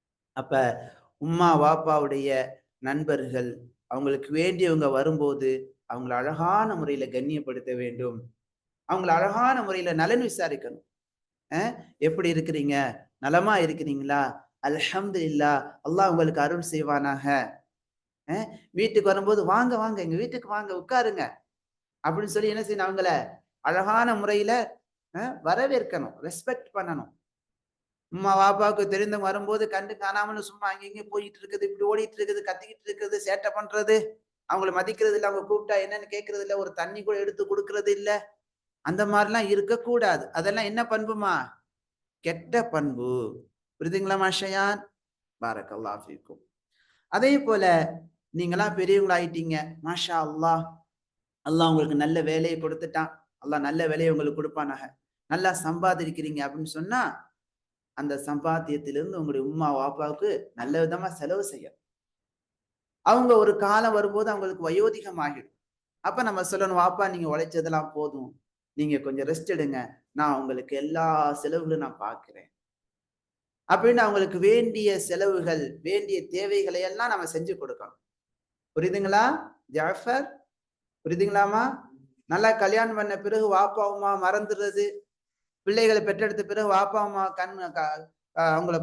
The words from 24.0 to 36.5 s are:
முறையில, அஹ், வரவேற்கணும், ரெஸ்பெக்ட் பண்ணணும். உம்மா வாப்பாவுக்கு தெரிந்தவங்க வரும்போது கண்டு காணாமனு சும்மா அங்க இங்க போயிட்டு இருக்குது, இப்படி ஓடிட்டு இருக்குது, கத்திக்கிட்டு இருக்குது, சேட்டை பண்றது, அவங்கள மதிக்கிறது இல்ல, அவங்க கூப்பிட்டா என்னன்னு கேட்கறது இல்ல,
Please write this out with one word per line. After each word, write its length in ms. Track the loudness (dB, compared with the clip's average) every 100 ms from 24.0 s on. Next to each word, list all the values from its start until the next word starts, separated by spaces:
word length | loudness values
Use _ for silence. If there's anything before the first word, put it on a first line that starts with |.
| 2
முறையில, 640 | 0 2 2 2 0 -2 -8 _ _ _ -8
அஹ், 200 | -8 -4
வரவேற்கணும், 720 | 0 2 2 0 0 -6 -6 -10
ரெஸ்பெக்ட் 460 | -10 -8 -6 -8 -6
பண்ணணும். 440 | -8 -6 -8 -10 _ _ _ _ _ _ _ _ _ _
உம்மா 240 | -2 2
வாப்பாவுக்கு 500 | 6 6 6 2 2
தெரிந்தவங்க 340 | 0 0 -2 -2
வரும்போது 480 | -2 -2 -2 -2 -2
கண்டு 260 | -4 -6
காணாமனு 460 | -6 -4 -2 -4 -6
சும்மா 300 | -10 -6 -6
அங்க 160 | -6
இங்க 180 | -6 -8 -4
போயிட்டு 300 | -6 -6 -16
இருக்குது, 240 | -8 -2
இப்படி 220 | -2 0
ஓடிட்டு 300 | 0 2 -2
இருக்குது, 260 | -4 -4 -4
கத்திக்கிட்டு 400 | -6 -8 -12 -16
இருக்குது, 320 | -14 -10 -6 -4
சேட்டை 240 | -2 -2 -2
பண்றது, 400 | -6 -4 -2 4 4 2 -10 _ _ -4
அவங்கள 180 | 0 2
மதிக்கிறது 420 | 0 -2 2 2
இல்ல, 140 | 2 0
அவங்க 160 | -2
கூப்பிட்டா 360 | 0 -2 2 0
என்னன்னு 260 | 0 -8 -8
கேட்கறது 280 | -10 -8 -8
இல்ல, 180 | -4